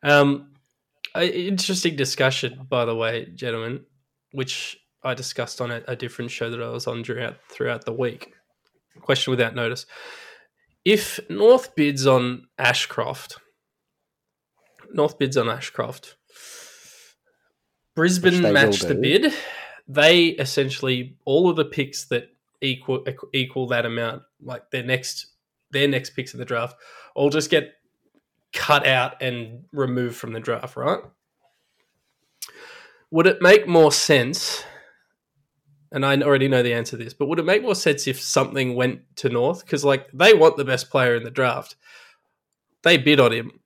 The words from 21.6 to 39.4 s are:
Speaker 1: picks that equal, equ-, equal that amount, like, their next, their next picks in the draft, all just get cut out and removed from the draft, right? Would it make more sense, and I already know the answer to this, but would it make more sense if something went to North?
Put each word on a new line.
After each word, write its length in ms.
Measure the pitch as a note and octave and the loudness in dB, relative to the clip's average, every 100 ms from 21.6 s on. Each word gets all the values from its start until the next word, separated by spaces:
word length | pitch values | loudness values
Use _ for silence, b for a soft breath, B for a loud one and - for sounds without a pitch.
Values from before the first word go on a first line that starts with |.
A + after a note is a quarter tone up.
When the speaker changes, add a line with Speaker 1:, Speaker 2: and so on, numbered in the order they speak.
Speaker 1:
picks 400 | D3 - C#3 - - | -2 -4 -6 -8 -6
that 220 | A#2+ - _ _ _ | -6 -6 _ _ _
equal, 420 | C#3 B2+ - C3 | -6 -6 -4 -6
equ-, 240 | C#3 C3+ - | -6 -12 -8
equal 340 | C#3 B2+ C3+ B2 | -6 -4 -6 -4
that 180 | A#2+ A#2 | -2 -2
amount, 360 | A#2 A#2 - _ _ | -4 -6 -10 _ _
like, 280 | C3+ B2 _ | -16 -16 _
their 120 | C3 | -10
next, 440 | A#2+ C3 - - - _ _ _ _ | -4 -4 -4 -14 -16 _ _ _ _
their 180 | C3+ C#3+ | -2 0
next 220 | C3+ C3 | -2 -6
picks 240 | - C3 | -12 -12
in 40 | B2 | -12
the 60 | |
draft, 320 | B2 A#2+ A#2+ - B B B | -8 -6 -8 -12 B B B
all 160 | - C#3+ | -2 0
just 200 | D3 D3+ | 0 0
get 220 | D#3+ C#3 _ _ _ _ _ _ _ _ | 0 -2 _ _ _ _ _ _ _ _
cut 340 | - - D3 C#3 | -10 0 2 4
out 340 | C3 C3 - | 2 0 -4
and 440 | C3 B2 A2+ A#2+ E3+ | -8 -6 -12 -16 -14
removed 440 | D3 C3 B2 B2 A2+ | -4 -2 -2 -4 -6
from 160 | A#2+ | -12
the 80 | A2+ | -10
draft, 360 | A2+ A2+ B2+ - | -6 -6 -6 -6
right? 240 | C3+ - - _ _ _ _ _ _ _ _ _ _ _ _ _ - B B B B B B | -4 -4 -8 _ _ _ _ _ _ _ _ _ _ _ _ _ -20 B B B B B B
Would 160 | D#3+ F3 | 2 2
it 160 | F#3 | 4
make 240 | F3+ G#3+ G#3 | 6 6 6
more 260 | E3+ D#3 | 6 6
sense, 720 | C#3 - C#3+ A#2+ D3+ - - B B B B B _ _ _ _ _ _ _ _ | 4 2 2 2 -4 -8 -10 B B B B B _ _ _ _ _ _ _ _
and 120 | C#3 | -4
I 160 | C#3 C#3 | 0 2
already 280 | C#3+ C#3 C3+ | 4 2 4
know 140 | C3 | 2
the 120 | A#2+ | 2
answer 220 | A#2 A2+ A#2 | 0 -4 -10
to 80 | |
this, 100 | A#2 | -14
but 120 | - C#3+ | -6 -4
would 100 | E3 | -2
it 60 | |
make 180 | D#3+ G#3 | 0 0
more 120 | B3+ | 0
sense 320 | F#3 - D3 - | -2 0 0 -2
if 140 | C3 | -6
something 540 | - - C3+ C#3 B2+ | -2 0 0 -2 -4
went 260 | B2 B2+ G#2 _ - | 0 -2 -4 _ -6
to 120 | C3 | -4
North? 380 | A#2+ | -2